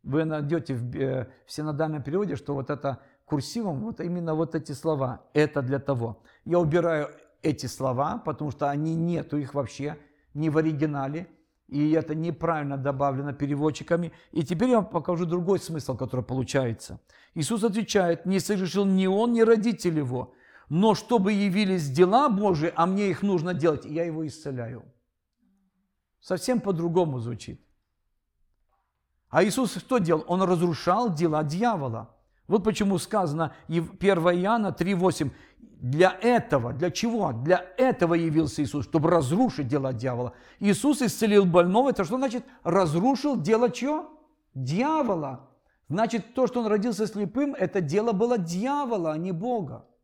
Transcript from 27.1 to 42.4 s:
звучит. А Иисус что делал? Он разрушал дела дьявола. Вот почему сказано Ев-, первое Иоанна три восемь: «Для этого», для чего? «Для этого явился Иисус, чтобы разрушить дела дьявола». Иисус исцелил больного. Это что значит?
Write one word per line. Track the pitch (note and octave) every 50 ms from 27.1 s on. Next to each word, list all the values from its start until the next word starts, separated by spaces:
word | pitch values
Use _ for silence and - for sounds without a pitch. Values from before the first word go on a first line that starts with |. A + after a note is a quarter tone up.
| C3+ B2
звучит. | A2 A#2+ A#2+ G#2 - - - - _ _ _ _ _ _ _ _ _ _ _ _ _ _ _ _ _ _ _ _ _ _ _ _ _ _ _ _ _ _ _ _ _ _ -
А | D3+ F#3
Иисус | G#3+ - C4 C4 G3+ -
что | F#3 - - C4
делал? | A#3+ F3+ D#3+ E3 D#3 -
Он | - F3 F#3
разрушал | F#3+ F3 F#3 E3 F3 F3 D#3+ - - F3 F3+ G#3+ B3 A3+ E3+
дела | D3 F3 E3 D3+ D3+
дьявола. | D3+ C#3+ D3+ F3+ A#3 A#3+ A3 E3+ C#3 B2+ A2+ A2 G#2+ - _ _ _ _ _ _ _ -
Вот | E3+ G#3 F3
почему | A3 - - G#3+ G3 F#3+
сказано | E3 - - - G#3 F#3 D#3 C#3+ D#3+ D#3+ C#3+ - - - -
Ев-, | D#3+ E3+ E3 - -
первое | - F3+ G3 G3 E3+ D#3+ F3+ F3
Иоанна | F3+ F3+ G3+ A3+ A#3 G#3 F#3+ -
три | - E3+ F#3 G3+
восемь: | E3+ F#3 F#3 - - D3+ C3 - - - _ _
«Для | _ - - - - - B2 C3+ D3+ F#3 F#3 - -
этого», | - A#3+ B3 A3+ - - D3+ C3+ A#2 A#2+ -
для | - E3+ F3
чего? | - - - A#3+ A3+ A#3 G3 D3+
«Для | A#2+ A2+ B2+ D#3 F3+ F3 - - -
этого | - B3+ C4 A#3 B3 F3 E3 F3
явился | E3+ E3 E3 D3+ D#3+ D#3+ - - -
Иисус, | D3 - - D3 B2+
чтобы | - - D#3+ C#3+ E3
разрушить | F3 E3 C#3+ B2 D#3+ G#3 C4 A3 - D3+ C#3+ A2+
дела | C#3 C#3+ C3+ C3 B2+
дьявола». | A2 A#2+ C3 B2 A#2+ B2 A#2 - - - - - _
Иисус | - G3+ F#3+ G3 - C#4+ C#4+ -
исцелил | B3+ G#3 - - A3 G#3+ G#3 G3+ G3
больного. | F3+ D#3+ F3+ F3 F3+ F#3 A3+ C4+ C#4
Это | - - F#3+
что | D#3 A3
значит? | B3+ C4+ C4 G#3+ B3